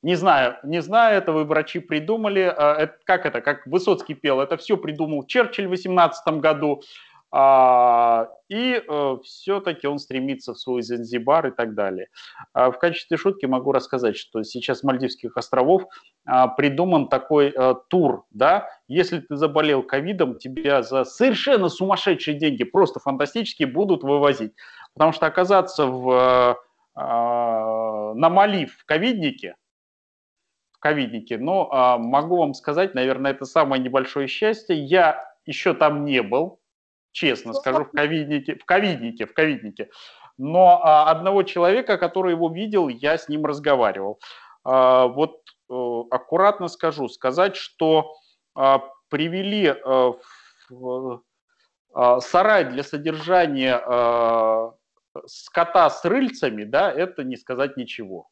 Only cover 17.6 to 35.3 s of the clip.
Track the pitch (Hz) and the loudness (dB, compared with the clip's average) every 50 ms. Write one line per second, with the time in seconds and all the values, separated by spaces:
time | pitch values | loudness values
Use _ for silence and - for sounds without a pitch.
17.6 | 127 131 127 123 _ _ - 185 170 131 120 - _ _ _ 107 127 147 175 202 | 2 2 2 0 _ _ 0 2 2 2 0 -2 _ _ _ 2 4 4 4 2
18.6 | 190 - - _ _ _ 127 170 185 185 180 160 131 _ 147 139 156 156 143 151 | 0 -8 -18 _ _ _ -2 -2 0 0 -2 -8 -8 _ -4 -2 -2 0 0 0
19.6 | 151 151 147 135 127 131 - 139 147 175 208 180 170 127 120 117 - 131 131 143 | 2 2 0 0 0 -2 -4 -4 -4 -4 -2 -2 -2 -2 -2 -10 -12 -12 -12 -4
20.6 | 160 143 143 135 120 135 131 135 127 123 - - 226 269 226 165 - 277 285 214 | -2 0 0 0 0 0 -2 -2 -2 -2 -2 0 2 2 2 0 0 2 2 2
21.6 | - 170 - - 190 190 196 180 - 202 175 139 - 156 147 143 160 151 135 110 | 2 0 -2 -4 -2 -2 -2 0 0 -2 -2 -2 -2 -6 -4 -2 -2 -2 0 -2
22.6 | 120 120 - 185 190 - - - - 139 135 131 147 143 - 233 220 - - _ | -4 -2 2 2 2 2 0 -6 -6 -6 -4 -2 -4 -4 -4 -6 -8 -8 -4 _
23.6 | - 135 120 156 208 196 180 - 143 135 143 143 143 143 135 113 113 107 _ _ | -4 -4 -2 -2 0 0 0 -2 0 0 0 2 2 2 2 0 -6 -10 _ _
24.6 | - - - - - _ _ - 156 160 156 - - 156 - - 180 180 202 190 | -20 -20 -20 -20 -20 _ _ 0 2 2 2 0 -2 -2 0 0 2 4 4 2
25.6 | 180 190 - - 151 131 127 127 127 127 127 127 127 127 127 127 123 123 120 - | 2 2 -2 -2 -2 -2 -2 -2 -2 2 2 4 4 4 4 4 4 4 2 0
26.6 | _ _ _ _ _ _ _ 127 139 139 120 117 117 120 120 120 120 117 113 110 | _ _ _ _ _ _ _ -10 -6 -4 -2 -2 0 0 0 0 0 0 -2 -2
27.6 | 110 113 110 110 113 110 110 107 107 107 110 113 156 165 175 196 202 208 202 185 | -2 -2 -4 -4 -4 -4 -6 -6 -8 -8 -4 0 0 2 4 4 2 2 2 -2
28.6 | 151 127 - _ _ - 151 156 190 247 247 208 165 143 - - - 90 85 _ | -4 -6 -10 _ _ -4 -4 -2 -2 -2 -2 -2 -4 -4 -6 -6 -14 -18 -18 _
29.6 | _ _ _ _ _ _ _ _ _ _ _ _ _ _ _ _ _ _ _ _ | _ _ _ _ _ _ _ _ _ _ _ _ _ _ _ _ _ _ _ _
30.6 | _ _ _ _ - 151 151 147 135 113 113 113 110 - 120 107 123 156 185 196 | _ _ _ _ -2 -2 0 0 -4 -6 -8 -12 -8 -8 -8 -6 -4 -2 -2 -2
31.6 | 170 - 143 131 127 127 123 120 117 117 131 143 151 165 180 175 165 143 139 - | -2 -2 0 2 2 2 2 0 0 0 0 0 0 0 0 0 0 -2 -2 -8
32.6 | _ - 147 160 190 190 190 131 127 131 131 123 135 139 135 135 139 131 - 165 | _ -4 -2 0 -2 -2 -2 -2 -2 -2 -2 -2 -2 -4 -4 -4 -8 -2 0 0
33.6 | 151 139 135 131 127 123 123 135 127 - - 143 139 131 - - 214 214 220 220 | 2 2 0 -4 -4 -2 -2 -2 -2 -2 -6 -6 -6 -6 -4 -2 -2 -2 -2 -2
34.6 | - - 180 156 143 135 165 185 175 156 151 - - - | -4 -4 -4 -4 0 2 4 4 4 4 2 -2 -8 -16